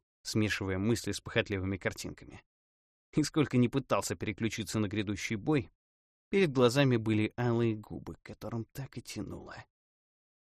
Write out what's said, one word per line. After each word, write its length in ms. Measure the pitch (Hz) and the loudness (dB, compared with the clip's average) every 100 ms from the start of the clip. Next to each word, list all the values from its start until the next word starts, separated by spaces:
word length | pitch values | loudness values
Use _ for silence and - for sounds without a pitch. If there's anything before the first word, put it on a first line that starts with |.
| _ _ - | _ _ -4
смешивая 520 | 110 107 - 95 92 | 0 0 0 -2 0
мысли 340 | 107 117 101 | 0 0 -2
с 100 | 98 | -8
похотливыми 560 | - 117 107 98 95 98 | -2 -2 0 -2 -2 -4
картинками. 680 | 110 - - - - - _ _ _ _ _ _ _ | -4 -6 -10 -12 -18 -20 _ _ _ _ _ _ _
И 100 | - | 0
сколько 340 | 147 160 131 123 | 2 2 2 4
ни 100 | 120 | 4
пытался 480 | 135 - 104 - 104 | 2 0 0 0 -4
переключиться 640 | 107 101 113 - 107 110 | -4 -2 -2 -2 -4 -2
на 80 | 104 | 0
грядущий 480 | 101 101 98 - 110 | -2 -2 -4 -4 -4
бой, 360 | 120 151 - _ _ _ _ _ _ | 0 0 -2 _ _ _ _ _ _
перед 220 | 196 175 | 2 4
глазами 460 | 131 120 135 135 120 | 6 6 6 4 4
были 340 | 110 107 107 - | 2 2 2 0
алые 380 | 120 117 117 110 | 2 2 2 0
губы, 400 | 104 - - 80 | -8 -12 -12 -14
к 60 | |
которым 420 | - 107 107 113 110 | -16 -12 -8 -6 -6
так 320 | - 135 117 | -10 -10 -12
и 40 | |
тянуло. 640 | - 107 98 87 - - - _ _ _ _ _ _ _ | -10 -8 -8 -10 -12 -16 -18 _ _ _ _ _ _ _